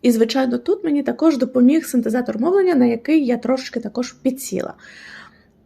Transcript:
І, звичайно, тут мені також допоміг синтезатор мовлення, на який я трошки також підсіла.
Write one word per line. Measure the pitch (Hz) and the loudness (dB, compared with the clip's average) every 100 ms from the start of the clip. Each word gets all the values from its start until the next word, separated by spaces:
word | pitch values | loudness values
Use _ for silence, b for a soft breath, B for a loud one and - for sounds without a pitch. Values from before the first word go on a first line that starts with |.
І, | 247 | 2
звичайно, | 226 233 269 262 240 | 2 2 0 -2 -2
тут | 240 403 | -2 -2
мені | 330 285 | -2 -2
також | 277 240 320 277 | -2 0 2 2
допоміг | 254 254 247 311 311 | 0 4 4 4 0
синтезатор | 254 226 247 247 214 | -2 -2 -2 -4 -2
мовлення, | 277 392 370 | 0 2 2
на | 311 247 | 4 2
який | 233 - 311 262 | 0 0 0 2
я | 233 | -2
трошки | 226 262 262 233 | -2 -4 -4 -10
також | 214 240 247 | -8 -8 -8
підсіла. | - 269 262 - 185 - - B B B B B B B _ | -4 -4 -4 -6 -8 -8 -12 B B B B B B B _